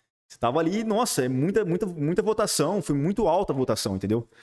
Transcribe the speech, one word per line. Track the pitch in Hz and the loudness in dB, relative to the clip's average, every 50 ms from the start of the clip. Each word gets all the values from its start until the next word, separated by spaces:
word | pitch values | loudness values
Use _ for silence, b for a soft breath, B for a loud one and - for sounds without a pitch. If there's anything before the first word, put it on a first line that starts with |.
| _ _ _ _ _ | _ _ _ _ _
Você | _ - - | _ -8 -2
tava | 120 120 131 160 | -2 0 2 2
ali, | 165 160 196 226 220 | 0 2 0 -2 0
nossa, | 220 196 226 247 - - 143 127 | 0 0 0 0 0 0 0 0
é | |
muita, | 127 127 127 147 190 196 220 196 | 0 0 0 0 2 2 0 0
muita, | 165 170 180 220 | 0 0 -2 -2
muita | 185 170 156 143 156 180 214 | -4 -4 -4 -2 0 0 0
votação, | 185 214 214 - 208 - - - 143 160 208 202 | 0 0 0 0 0 0 2 0 0 0 0 -2
foi | - - 147 | -2 -2 0
muito | 139 143 180 202 240 208 | 0 0 0 0 2 2
alta | 160 165 196 190 - | 2 2 2 2 0
a | 139 | 0
votação, | 135 127 - 107 - - 107 95 | 0 0 0 0 -2 -2 -4 -4
entendeu? | 95 101 98 110 120 117 _ b b | -2 0 0 0 0 -2 _ b b